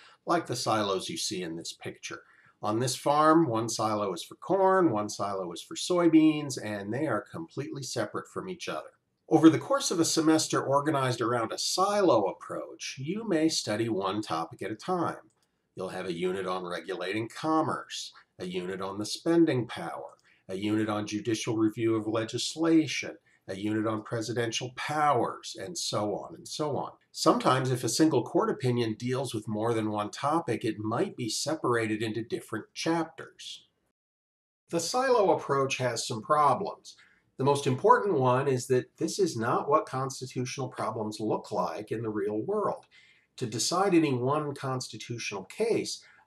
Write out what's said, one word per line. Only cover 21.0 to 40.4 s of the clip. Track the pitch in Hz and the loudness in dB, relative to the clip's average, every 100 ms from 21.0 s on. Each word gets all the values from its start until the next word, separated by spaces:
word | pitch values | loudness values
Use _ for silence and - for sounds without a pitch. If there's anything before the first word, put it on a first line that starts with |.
| 98 | -4
judicial | 104 113 110 - 110 | -4 -2 -2 -2 0
review | 110 117 113 | 0 2 0
of | 113 107 | 0 0
legislation, | 113 110 120 - 156 165 165 139 - 90 - _ _ - | -2 -2 -4 -4 0 4 4 4 -4 -6 -12 _ _ -12
a | 95 | -4
unit | 107 110 110 | -2 0 0
on | 107 | -2
presidential | - 117 113 120 117 - 127 - | -4 -6 -4 -2 -2 -2 -6 -8
powers, | - 151 147 123 98 - - - | -4 2 4 4 0 -4 -12 -10
and | 95 85 | -10 -6
so | - 110 104 85 | -4 -2 -2 -4
on | 64 | -6
and | 82 - | -14 -12
so | - 151 110 | -4 -2 -2
on. | - - _ | -6 -12 _
Sometimes, | - 151 123 151 131 131 | 2 4 4 4 2 2
if | 123 | 0
a | 117 | 0
single | - 156 127 | 4 6 6
court | - 220 220 | 2 0 0
opinion | - 127 120 113 | 0 0 0 0
deals | 107 120 127 131 | -2 -4 -4 -4
with | 110 107 | -6 -4
more | 107 117 | -2 0
than | 113 107 | 0 0
one | 104 104 | -2 -4
topic, | - 139 165 214 110 | -2 0 0 0 -2
it | 113 104 | -2 -2
might | 107 123 196 - | -2 0 -2 -2
be | 113 | -6
separated | - - 156 135 117 107 107 | -4 -4 -2 2 2 2 -2
into | 113 110 | -2 -4
different | 107 90 - 117 - | -4 -6 -6 -10 -10
chapters. | - 165 165 160 - - - - - _ _ _ _ _ _ _ _ _ _ - | -4 0 0 -2 -8 -18 -16 -16 -16 _ _ _ _ _ _ _ _ _ _ -6
The | 170 | -4
silo | - 254 262 240 185 | -2 0 4 4 6
approach | 127 - 139 135 - | 2 2 0 0 0
has | 123 113 - | -2 -2 -4
some | 110 | -6
problems. | 104 151 143 92 95 - - - - _ _ - | 2 4 4 4 -2 -8 -18 -20 -20 _ _ -2
The | |
most | 135 139 135 | 2 4 2
important | 127 202 254 208 147 | 4 6 6 6 4
one | 127 127 143 | 4 4 2
is | 127 - | 0 2
that | 123 - - | 0 0 -6
this | 170 - | -4 0
is | 175 113 | 0 2
not | 113 170 147 | 0 0 2
what | 151 - | 2 2
constitutional | 131 135 - 127 131 | -4 -4 -6 -8 -6